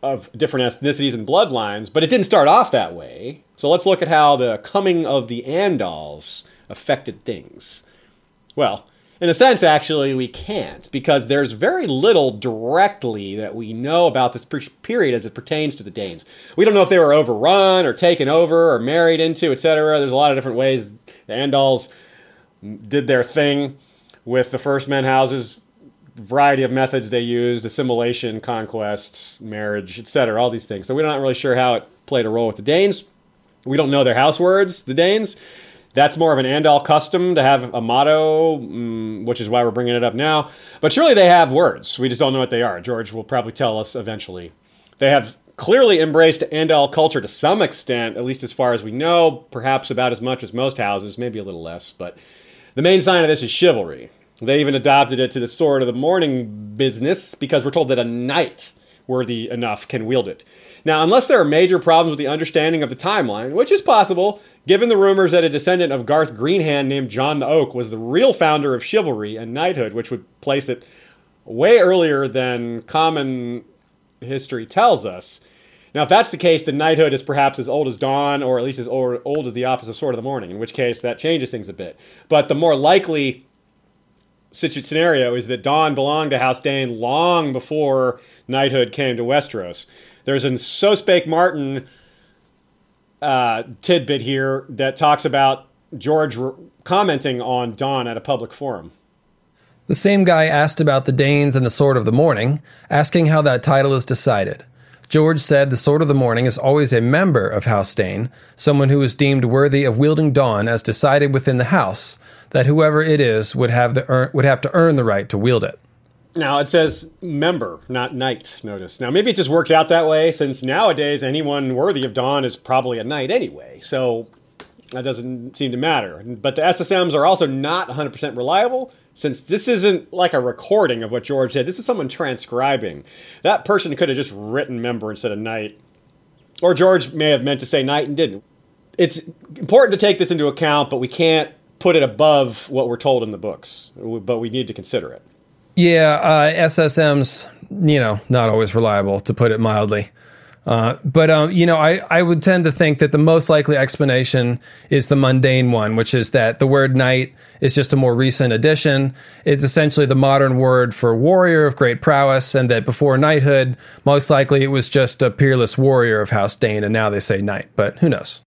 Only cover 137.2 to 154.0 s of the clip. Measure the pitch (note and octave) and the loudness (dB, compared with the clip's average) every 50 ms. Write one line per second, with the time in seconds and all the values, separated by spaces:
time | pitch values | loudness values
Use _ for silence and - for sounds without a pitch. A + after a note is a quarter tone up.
137.2 | D3+ D3+ D3 C3 A#2+ C#3 C#3+ C#3 D3 B2+ - D3 C3+ C3 C#3+ D3 D3+ C3+ D3 C#3 | 2 2 2 2 2 -2 -4 -4 -4 -2 -2 -2 0 0 -2 -2 -2 -4 -2 -2
138.2 | E3 C3 G2 G2 _ _ _ _ _ _ _ _ _ _ _ - F3+ D#3+ - E3 | -2 -2 -4 -10 _ _ _ _ _ _ _ _ _ _ _ -2 0 0 0 -6
139.2 | - - E3 _ - - D3+ - - C#3 G3+ B3 C#4 A3+ G3 G3 G#3 G3+ G3 F#3+ | -14 -16 -20 _ -20 -20 -16 -14 -6 4 4 6 6 6 2 2 2 2 2 0
140.2 | F#3 - F3 E3 D3+ C#3+ C3+ - E3 D3+ D3 D3 C#3+ C#3 C#3+ B2+ B2+ B2+ - - | 0 -2 -2 -2 -2 -2 -2 -2 -2 0 2 0 0 -2 -4 -6 -6 -6 -4 0
141.2 | E3+ E3 D#3+ D3+ D3+ D3+ - _ _ _ _ _ - F#3 F3 D#3+ C#3 C3 G#2+ G2+ | 2 2 2 2 0 -2 -8 _ _ _ _ _ 0 2 4 4 2 2 0 2
142.2 | D3 D#3 D3+ C#3+ C3+ B2 A2+ - - - C3 C3 C3 A#2+ A#2+ A#2 - C#3+ C3 B2 | 4 4 6 4 2 0 -4 -12 -14 -6 -4 -2 -2 -2 -4 -4 0 0 0 0
143.2 | A2+ A2 G#2+ F#2+ E2+ G#2+ E2+ - - - - - - - _ - - A2+ A2+ A2+ | 0 -4 -8 -8 -8 -10 -10 -10 -14 -18 -16 -16 -18 -20 _ -14 -12 -10 -10 -10
144.2 | G2 F#2+ B2 A2+ A#2 A#2 G#2+ C3 B2+ G#2 G#2+ - F#2+ - - A#2+ E2+ C2 B1 - | -6 -4 -4 -4 -4 -6 -6 -6 -8 -8 -10 -16 -14 -8 -8 -8 -8 -8 -16 -18
145.2 | _ _ _ _ _ _ _ _ _ _ _ - F3 E3+ E3+ E3 D#3+ D#3 D3 D3+ | _ _ _ _ _ _ _ _ _ _ _ 2 4 4 6 6 4 4 4 2
146.2 | - E3+ D#3 D#3 D3 D3+ D#3+ F3 E3+ D#3+ - - E3 D3+ C#3 - D#3+ D3+ C#3+ C#3+ | 2 2 4 4 4 2 2 2 0 2 2 2 2 2 2 2 2 2 2 2
147.2 | C3+ B2+ - - - - - - - - - G3+ F#3 D3+ D3+ C#3+ B2 A2 G#2+ G#2 | 0 0 -2 -4 -6 -10 -16 -20 -18 -14 -8 0 2 2 4 4 2 0 -2 -4
148.2 | - - B2+ B2 A#2 A2 G#2+ A2 A2+ G#2 F#2 A#2 A2+ A2 G#2 G2+ G2 G2 G2 G2 | -2 0 0 2 2 2 2 2 0 0 0 0 2 2 2 2 2 0 -2 -2
149.2 | - - A#2+ - B2 A2+ A2 G#2+ A2+ A2+ G#2+ G#2+ G#2 G#2 G#2 G#2 G2+ - _ _ | -2 -4 -2 2 2 2 2 2 0 0 0 0 0 0 -2 -2 -4 -6 _ _
150.2 | _ - - - - - - _ _ - A#2 A#2 A2+ A2+ - - - C#3+ C3 D#3+ | _ -20 -20 -20 -20 -20 -20 _ _ -2 0 2 2 0 -2 -2 -6 0 2 4
151.2 | D#3+ D#3 D#3+ D#3 D3+ D#3+ F#3 F3+ E3+ E3+ E3 D#3+ D3+ D#3 E3+ F#3+ - - - E3 | 4 6 4 4 2 2 2 2 4 4 4 4 4 2 2 2 -2 0 2 2
152.2 | F3+ E3+ F3 D#3+ C3+ F#3+ F#3 F3+ E3+ D#3+ C#3 - - D3+ D3+ C3+ E3 C#3+ C#3 D3 | 2 2 2 2 2 2 2 4 2 0 2 2 2 2 2 2 2 2 4 4
153.2 | D3+ D#3+ D#3+ E3 D#3 - D#3+ D3+ C#3+ C#3+ D3+ C#3 C3+ C3 - - | 4 6 4 4 4 4 2 2 4 2 2 2 2 0 0 -2